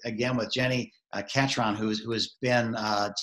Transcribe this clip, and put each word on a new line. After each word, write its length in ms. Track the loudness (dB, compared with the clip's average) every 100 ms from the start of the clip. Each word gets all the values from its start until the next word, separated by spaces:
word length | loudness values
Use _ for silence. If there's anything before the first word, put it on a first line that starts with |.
again 320 | -6 -2 0 0
with 160 | 0
Jenny, 400 | 0 2 0 -4 _ _
uh, 80 | -8
Catron, 540 | -2 2 2 2 0 0
who's, 240 | 0 -2
who 120 | -2
has 240 | -4 -4 -4
been, 340 | 2 2 2 0
uh, 360 | 0 0 0 0